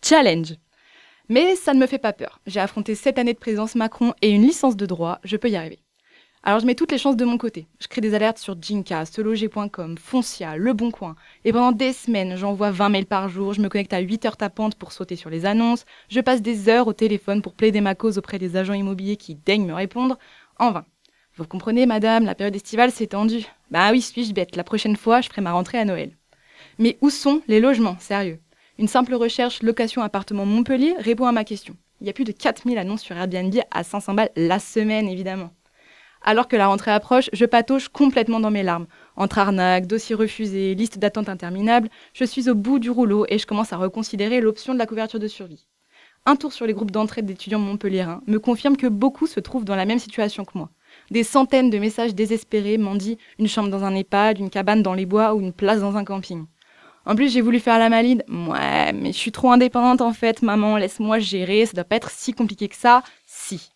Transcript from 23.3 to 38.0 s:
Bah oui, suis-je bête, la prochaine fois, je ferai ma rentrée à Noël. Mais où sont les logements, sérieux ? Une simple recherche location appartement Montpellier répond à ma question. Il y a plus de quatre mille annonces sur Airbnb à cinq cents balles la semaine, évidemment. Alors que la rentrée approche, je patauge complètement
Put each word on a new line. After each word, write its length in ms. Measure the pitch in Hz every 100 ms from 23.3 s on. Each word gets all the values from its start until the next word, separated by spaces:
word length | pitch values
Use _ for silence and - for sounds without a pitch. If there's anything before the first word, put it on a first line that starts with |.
| 233 208 _ _
Bah 220 | 165 196
oui, 100 | 247
suis-je 320 | 240 - 240
bête, 220 | 202 175
la 80 | -
prochaine 320 | 175 214 214
fois, 260 | 208 - 240
je 80 | 247
ferai 140 | -
ma 80 | 185
rentrée 280 | 175 185 247
à 60 |
Noël. 320 | 214 175 147 _ _ _ _ _ - _
Mais 180 | 233 -
où 100 | 285
sont 320 | 277 285 294 294
les 100 | 214
logements, 380 | 240 254 220 180
sérieux ? 400 | - 202 190 160 _ _ _ -
Une 80 | 214
simple 280 | 262 247
recherche 460 | 254 233 - 247 -
location 420 | 226 226 226 -
appartement 440 | 214 202 190 202 196
Montpellier 480 | 214 240 269 285 359
répond 300 | 220 226 247
à 60 |
ma 100 | 233
question. 320 | 214 208 - 165 _ _
Il 60 | 202
y 40 |
a 20 |
plus 100 | 208
de 80 | 247
quatre 360 | 202 - 226 247
mille 120 | 240
annonces 240 | 185 214
sur 140 | - 175
Airbnb 360 | 185 180 185 214 -
à 100 | -
cinq 160 | 170 202
cents 160 | 202
balles 160 | 196 220 -
la 240 | 165 185
semaine, 480 | - - 214 214 214
évidemment. 420 | 185 190 190 175 _ _ _ _ _ _ _
Alors 240 | - 214 247
que 80 |
la 140 | 233 196
rentrée 240 | 202 -
approche, 380 | 208 208 247 -
je 140 | 196 233
patauge 420 | 233 233 269 262
complètement 500 | -